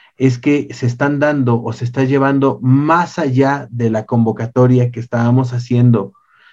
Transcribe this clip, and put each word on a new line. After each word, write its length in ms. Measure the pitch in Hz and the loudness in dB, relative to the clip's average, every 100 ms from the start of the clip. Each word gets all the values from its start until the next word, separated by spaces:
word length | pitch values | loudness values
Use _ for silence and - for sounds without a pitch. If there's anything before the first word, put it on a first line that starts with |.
| _ - | _ -2
es 200 | 131 120 | -2 0
que 300 | 147 147 - | 0 0 -2
se 140 | - 123 | -6 -4
están 340 | 120 143 143 | -2 -2 0
dando 440 | 147 147 123 117 | 0 0 0 0
o 100 | 117 | -2
se 120 | 117 120 | -6 -6
está 180 | 127 | -2
llevando 560 | 131 139 139 139 135 - | 0 2 2 2 0 0
más 560 | 127 135 151 170 175 - | 2 2 2 0 0 -4
allá 500 | 147 127 135 139 123 | -2 2 0 0 -6
de 180 | 120 117 | -4 -2
la 160 | 110 107 | -2 -2
convocatoria 880 | 120 113 104 117 127 127 123 123 | 0 0 -2 -4 2 4 4 0
que 80 | 120 | -4
estábamos 540 | 120 - 117 123 127 | -6 -2 2 2 0
haciendo 600 | 123 - 120 123 113 98 _ _ _ _ | -4 -2 2 4 2 0 _ _ _ _